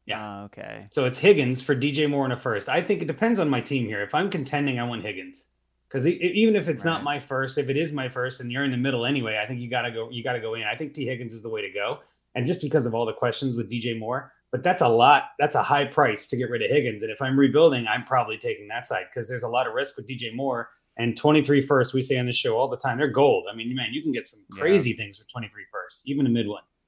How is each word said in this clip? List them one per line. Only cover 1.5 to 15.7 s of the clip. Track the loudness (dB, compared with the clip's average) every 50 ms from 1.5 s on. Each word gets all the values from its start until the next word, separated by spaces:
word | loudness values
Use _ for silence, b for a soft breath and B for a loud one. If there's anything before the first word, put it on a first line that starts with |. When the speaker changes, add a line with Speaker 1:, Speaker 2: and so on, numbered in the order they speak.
| 0 -2
Speaker 1:
for | 0 0 0
D | 2 2 0
J | 2 2 2
Moore | 2 2 0 0
and | 0
a | -2
first. | -2 -2 -2 -2 -2 -2 0
I | 0 0
think | 2 0 -2 -2
it | -2
depends | -4 -2 0 0 2 2 2
on | 2 2
my | 2 0
team | 0 -2 -2 -2 -2
here. | -2 -4 -4
If | -4 -2 0
I'm | 0 0 0
contending, | -2 -4 -4 -4 -2 -2 -2 -2 -2 -2
I | -4
want | -4 -6 -6
Higgins. | -8 -8 -8 -10 -12 -14 -18 -20 -20 _ _ _ _ _ _ _ _ _
'Cause | -4 0 0
e-, | 0 0 2
e-, | -2 0 4
even | 4 4 6 4
if | 4 2 -2
it's | -4 -2 0
not | -2 -2
Speaker 2:
Right. | 0 -2
Speaker 1:
my | -4 -4 -4
first, | -6 -4 -4 -4 -2 -2 -2
if | -2 -2 0
it | 0 0
is | -2 -2
my | -4 -6 -6 -4
first | -4 -4 -4 -4 -6 -8
and | -8 -6
you're | -4 -2 -2
in | 0
the | 0
middle | 0 0 0 0 0 0
anyway, | 0 0 0 -2 -2 -2 -2
I | -4
think | -4 -6 -8
you | -6 -4
gotta | -2 -2 -2 -2
go, | -4 -6 -8 -6
you | -8 -6
gotta | -4 -4 -4 -4
go | -4 -6 -6
in. | -4 -4
I | -6 -6
think | -6 -8 -10
T | -8 -6 -6
Higgins | -6 -6 -6 -8 -12
is | -12 -12
the | -10 -8
way | -6 -6
to | -6 -6
go. | -4 -4 -4 -4 -4 b b b b b _ _ _
And | -4 -2
just | -2 -2 -2
because | -2 0 2 2 2
of | 2 0
all | 0 -2
the | -2 -2
questions | -2 -2 -2 -2 -2 -4 -4 -2
with | -4 -4 -4
D | -6 -4
J | -4 -4 -6
Moore, | -4 -6 -6 -6 -6 -8 -12 _ _ _ _
but | -6 0
that's | 0 0 2 4
a | 4 4
lot, | 6 8 8 8 8 6 4 -2 -2 0
that's | 0 2 2
a | 0
high | 2 2